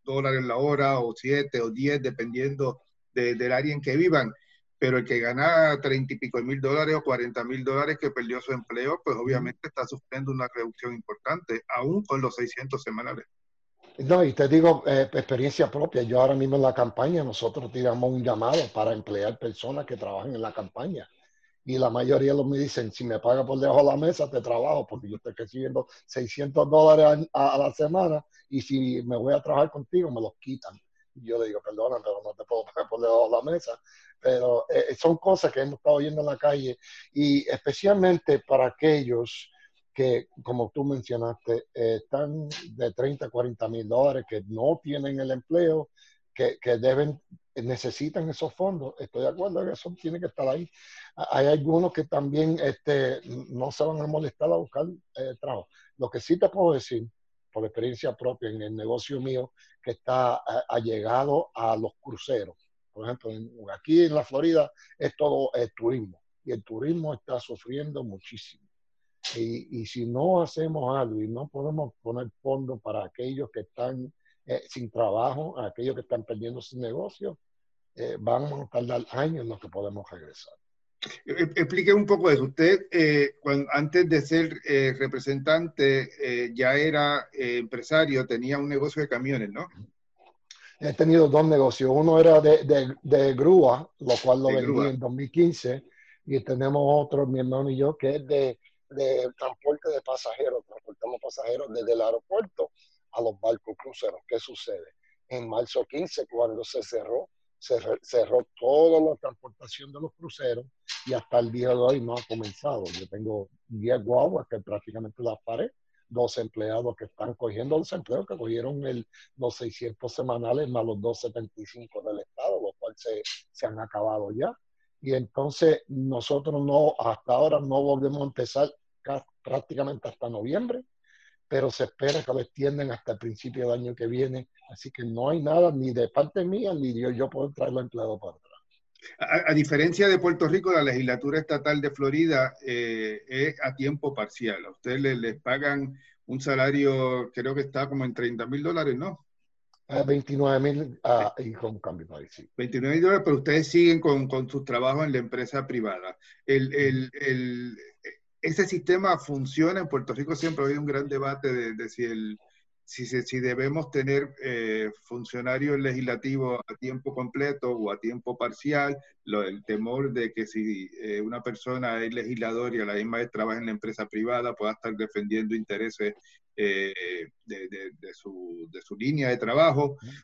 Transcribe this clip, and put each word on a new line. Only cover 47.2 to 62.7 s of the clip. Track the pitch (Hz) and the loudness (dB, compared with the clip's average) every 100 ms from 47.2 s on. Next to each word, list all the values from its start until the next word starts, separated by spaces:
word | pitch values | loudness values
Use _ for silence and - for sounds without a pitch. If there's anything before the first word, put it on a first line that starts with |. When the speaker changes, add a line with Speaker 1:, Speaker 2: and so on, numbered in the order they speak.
| _ - _ | _ -20 _
Speaker 2:
necesitan | - 120 123 127 - 151 175 160 | -8 -4 -4 -4 -4 -6 -4 -6
esos | 147 160 - | -4 -6 -2
fondos. | 190 180 135 - | -2 -2 -8 -12
Estoy | - 120 | -10 -4
de | 135 | -2
acuerdo | 165 202 - 185 | -2 -4 -2 -4
que | |
eso | - 180 175 | -6 -10 -10
tiene | 165 170 | -8 -6
que | 175 | -8
estar | - 131 | -4 -2
ahí. | 147 175 _ - - - - | -2 -6 _ -20 -20 -20 -10
Ha-, | - 131 | -2 2
hay | 139 | 4
algunos | 151 143 160 180 | 4 4 4 2
que | 165 151 | 0 -2
también, | 147 143 147 160 160 | -2 0 0 2 2
este, | 143 - - 143 131 131 123 123 131 | 0 -2 0 2 2 -2 -8 -12 -10
no | 123 131 | -6 -6
se | - | -2
van | 151 156 | -2 -2
a | 151 | -2
molestar | 151 151 - 151 | -2 -4 -2 0
a | 170 | 0
buscar, | 165 139 165 | -2 -4 -6
eh, | 175 _ - 131 123 | -8 _ -10 -8 -8
trabajo. | 143 120 - _ _ - | -8 -8 -10 _ _ -8
Lo | 123 | -6
que | 120 | -4
sí | - 180 | 0 4
te | 208 | 4
puedo | 190 175 | 4 4
decir, | 139 - 113 117 _ _ _ _ | 4 -2 -6 -8 _ _ _ _
por | 110 110 | -6 -6
experiencia | 113 120 117 120 117 | -4 -6 -4 -8 -4
propia | 123 123 113 | -6 -4 -8
en | 110 | -8
el | 104 | -8
negocio | 110 107 120 - 139 | -8 -4 -4 -4 -6
mío, | 131 131 131 _ _ _ | -4 -4 -6 _ _ _
que | - | -10
está, | 113 - 127 123 120 - | -8 -2 2 2 0 -2
eh, | 117 - | -4 -2
allegado | 117 113 110 107 123 143 143 - | -2 -2 -2 0 2 2 2 0
a | 117 113 110 | -2 0 0
los | 113 _ | -2 _
cruceros. | - 135 - 123 92 - _ | -16 -12 -4 -4 -4 -12 _